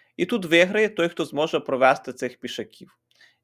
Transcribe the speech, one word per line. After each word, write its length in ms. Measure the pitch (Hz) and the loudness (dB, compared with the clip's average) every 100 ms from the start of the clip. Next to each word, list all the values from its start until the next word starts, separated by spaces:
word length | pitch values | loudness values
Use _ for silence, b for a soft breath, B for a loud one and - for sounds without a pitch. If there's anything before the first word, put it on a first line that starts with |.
| b - | b -8
І 100 | 180 | -4
тут 180 | 240 | -4
виграє 440 | 170 170 185 214 214 | 2 4 4 2 0
той, 200 | 214 170 | 0 -2
хто 160 | - | -2
зможе 360 | 151 143 160 147 | -6 -2 -2 -2
провести 520 | 139 131 131 127 - | -2 4 4 4 -4
цих 280 | - 123 - | -8 -10 -8
пішаків. 580 | 123 - 107 - - _ _ b b b | -12 -12 -12 -16 -20 _ _ b b b